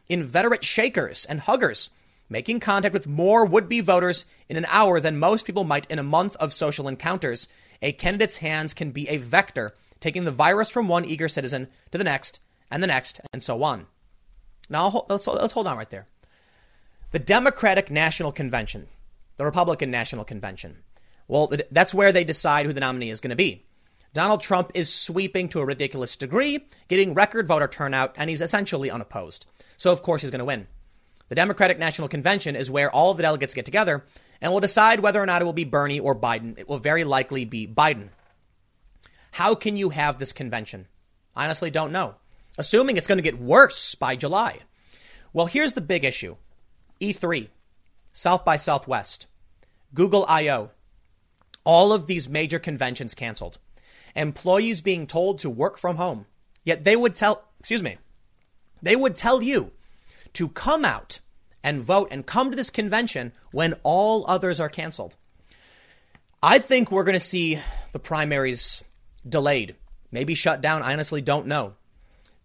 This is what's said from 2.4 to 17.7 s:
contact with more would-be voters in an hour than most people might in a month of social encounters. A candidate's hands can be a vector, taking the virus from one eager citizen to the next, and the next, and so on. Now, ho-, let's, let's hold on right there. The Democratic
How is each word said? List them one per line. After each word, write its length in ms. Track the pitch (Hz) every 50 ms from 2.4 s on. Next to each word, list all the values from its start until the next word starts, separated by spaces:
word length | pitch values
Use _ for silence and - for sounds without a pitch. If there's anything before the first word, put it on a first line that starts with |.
| 123 - 233 240
contact 340 | - 220 196 196 190 202 175
with 140 | 180 -
more 360 | 147 143 151 175 190 214 233 226
would-be 360 | 185 165 220 214 - 233 233
voters 440 | 190 175 185 180 180 180 175 - - - _ _ _ -
in 60 | 123
an 100 | 139 170 -
hour 300 | - 208 214 196 180 160
than 180 | 143 160 156
most 300 | 147 156 180 214 214 -
people 160 | - 175 202 190
might 260 | 156 143 143 - -
in 80 | 160
a 60 | 156 139
month 320 | 143 156 165 185 202 -
of 180 | - 156 147 -
social 340 | - 165 147 143 - 139
encounters. 600 | 135 131 - - 160 185 185 - 135 117 117 - - _ _ _ _ _ _
A 100 | 113 147
candidate's 460 | 147 - - 180 196 202 220 208 -
hands 380 | - 170 156 156 156 156 151 -
can 160 | - 165 143
be 180 | 120 143 147 -
a 80 | 151
vector, 580 | 147 123 117 139 190 196 - - 131 110 104 - _ _ _ _ _
taking 260 | - 160 - 180 180
the 60 | 165
virus 380 | 131 120 151 165 190 208 220 -
from 180 | - 240 226
one 180 | 185 170 175 170
eager 220 | - 160 147 165
citizen 420 | 156 - 151 135 123 143 127 131 - _ _ _ _
to 80 | -
the 60 | 175 196
next, 360 | 165 139 135 - - - - _ _ _ _ _ _
and 140 | 123 156 190
the 40 |
next, 320 | 190 139 131 - - - - - - -
and 80 | 127
so 220 | - - 120 117 143
on. 240 | 151 123 98 87 - _ _ _ _ - _ _ - - - - - - - - -
Now, 220 | 147 156 175 196
ho-, 160 | 202 233 - -
let's, 160 | 196 202 -
let's 280 | - - - - 220 -
hold 120 | 247 208
on 120 | 180 135
right 120 | 110 110 -
there. 160 | - 98 101 - _ _ _ _ _ _ _ _ _ _ _ _ _ _ _ - _ - - -
The 100 | - -
Democratic 680 | - - 202 233 254 269 262 - 233 208